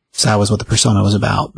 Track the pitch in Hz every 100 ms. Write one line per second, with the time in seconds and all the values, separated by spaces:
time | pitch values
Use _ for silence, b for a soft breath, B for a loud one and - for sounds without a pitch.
0 | _ - 127 107 101 107 - 110 - 104
1 | 101 104 - - -